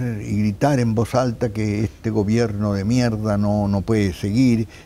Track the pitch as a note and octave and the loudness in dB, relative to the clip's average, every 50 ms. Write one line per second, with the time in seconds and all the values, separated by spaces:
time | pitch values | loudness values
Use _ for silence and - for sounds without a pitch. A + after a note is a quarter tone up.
0 | B2+ A#2+ A2+ G2+ A2 A#2 G#2+ G#2 G#2 G#2+ G2+ - - C#3+ D3 B2+ A#2+ A#2 A2 A#2 | -4 -4 -6 -6 -6 -4 -2 0 0 0 0 0 0 2 2 2 2 2 2 0
1 | A2+ - - B2 C3 B2+ A#2 - A#2+ A#2 G2+ A2 G#2+ G#2+ G#2 G#2 A2+ G2+ - - | 0 0 2 0 0 0 -2 -2 -4 -4 -2 -2 -2 -2 -2 -2 -2 -4 -6 -6
2 | - A2+ G#2+ G#2+ G2+ G2+ A2 A#2 A#2+ A2 G#2 G2+ G#2+ G#2 G2+ G2 F#2+ G#2+ A#2+ B2+ | -6 -2 0 0 0 2 2 2 2 0 -2 -2 -2 -2 -2 -2 0 0 0 2
3 | B2 A#2+ A2 G#2+ G#2+ G#2+ G2+ G2+ G#2 G#2 G#2 G#2 G#2 G2+ G2+ G2 F2+ - A2+ G#2+ | 2 0 0 -2 -2 0 0 0 2 2 2 0 0 0 0 0 0 0 2 2
4 | G2+ F#2+ E2+ - - G2+ G2+ A#2+ C3+ B2+ A#2 A2+ A2+ - - - - | 2 0 -2 -2 -4 -2 2 2 4 4 4 2 0 -4 -8 -20 -12